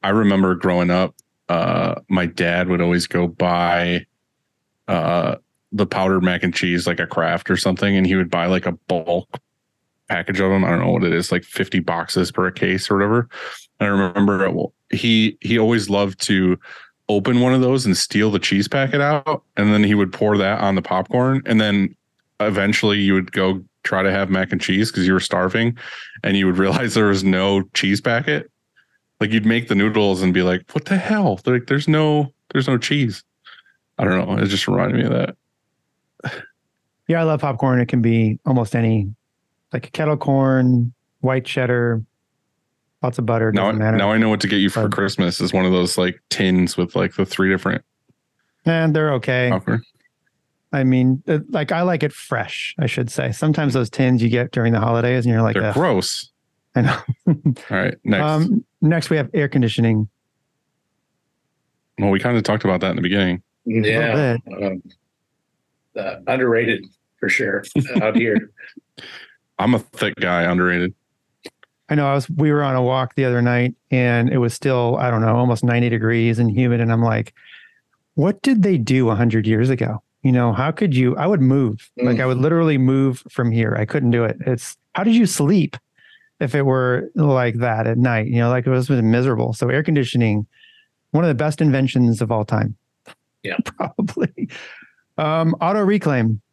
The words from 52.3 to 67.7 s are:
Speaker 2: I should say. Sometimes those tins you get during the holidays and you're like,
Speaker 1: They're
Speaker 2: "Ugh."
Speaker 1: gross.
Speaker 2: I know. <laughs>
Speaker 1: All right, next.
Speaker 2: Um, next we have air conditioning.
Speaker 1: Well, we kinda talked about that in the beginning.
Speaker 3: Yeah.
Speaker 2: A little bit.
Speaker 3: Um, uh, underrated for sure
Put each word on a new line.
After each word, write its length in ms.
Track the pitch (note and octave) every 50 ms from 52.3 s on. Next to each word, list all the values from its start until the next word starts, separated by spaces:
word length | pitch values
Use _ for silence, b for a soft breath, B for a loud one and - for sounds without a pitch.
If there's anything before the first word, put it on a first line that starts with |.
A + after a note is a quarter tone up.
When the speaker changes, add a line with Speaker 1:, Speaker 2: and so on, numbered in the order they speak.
| - A#2 G#2+ - - - - - - -
Speaker 2:
I 80 | D3+
should 240 | B2 - - B2 A2+
say. 200 | - - C3+ B2+ A2+
Sometimes 400 | - - D#3 D3+ - D#3 C#3 A#2+
those 160 | C3 A#2+ G#2+
tins 340 | - - C3 B2+ B2+ A#2+ A2+
you 60 | A#2
get 220 | A2+ A#2+ B2 B2+
during 220 | - B2+ A#2 A2+ A2+
the 80 | A2
holidays 440 | G#2 A#2 A#2 A#2 A#2 B2 B2+ B2+ A#2
and 80 | B2 A#2
you're 100 | A2+ A2+
like, 120 | A2 G#2+
Speaker 1:
They're 120 | G2+ F#2
Speaker 2:
"Ugh." 80 | G#2 G#2
Speaker 1:
gross. 560 | C3 E3 F3+ B2 F#2+ F#2 - - - - - _ _ _ _ _ _ _ _ _
Speaker 2:
I 80 | - A2+
know. 160 | - - - - - B2
<laughs> 120 | _ _ -
Speaker 1:
All 260 | D#3+ - - D#3 B2 - - -
right, 240 | - F#2+ F#2 F#2+ - - _
next. 180 | - G#3+ F#2+ D3
Speaker 2:
Um, 420 | D3+ D#3 D#3 D#3+ - G#3+ - - _ _ _ -
next 260 | D3+ E3+ E3 D3+ -
we 60 | E3
have 140 | D#3 C#3 A2+ -
air 160 | D3+ D3 C#3
conditioning. 600 | - C#3+ B2 A2+ - - A#2 A2+ A2+ G#2+ G#2+ G#2 _ _ _ _ _ _ _ _ _ _ _ _ _ _ _ _ _ _ _ _ _ _ _ _ _ _ _ _ _ _ _ _ _ _ _ _ _ -
Speaker 1:
Well, 120 | G#2 G2+
we 80 | G2 G2
kinda 240 | - B2 A#2+ A#2 G#2+
talked 220 | - G#2+ G#2+ -
about 160 | G2 F#2 F2+
that 100 | F2 F#2+
in 60 | F2
the 60 | E2 E2+
beginning. 400 | F2 F#2+ G2+ F#2+ F#2 F2 F#2 - _ _ _ _
Speaker 3:
Yeah. 720 | - A2 A2+ G#2+ G#2 A2 A2+ A2+ A#2 A2+ C#3+ D3+ C3 A#2+ A#2 -
Speaker 2:
A 40 | -
little 100 | G2 G2 G2+ G2
bit. 20 | F#2+
Speaker 3:
Um, 100 | F#2 - - - _ _ _ _ _ _ _ _ _ _ _ _ _ _ _ _ _ _ _ _
uh, 200 | - G#2 F#2+ F#2+ - F#2
underrated 580 | - A#2+ C3 B2+ A#2+ A#2 A2+ A#2 A2+ A#2 - - - _ _ _ _ _ _
for 100 | - G2+
sure 340 | - - A#2+ G2 F#2+ G2+ - -